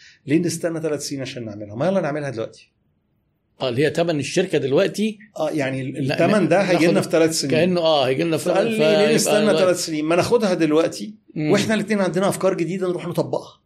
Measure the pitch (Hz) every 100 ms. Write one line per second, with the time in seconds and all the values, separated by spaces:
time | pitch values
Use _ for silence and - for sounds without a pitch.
0 | - _ - 160 170 170 170 160 160 147
1 | - 139 127 127 110 101 104 113 170 196
2 | 151 151 139 110 110 - _ _ _ _
3 | _ _ _ _ _ - 131 120 147 165
4 | 170 151 135 180 185 151 131 143 190 190
5 | 220 214 - - 156 151 131 131 131 131
6 | 135 151 170 208 160 180 185 170 170 165
7 | - 160 160 160 139 156 180 175 160 147
8 | 131 135 170 156 175 190 226 220 160 156
9 | - - - 214 214 165 185 175 170 151
10 | 156 175 190 233 208 175 156 151 - -
11 | 208 - _ 165 151 196 - 214 190 208
12 | 180 165 190 - 190 165 160 190 185 170
13 | 165 165 127 - - -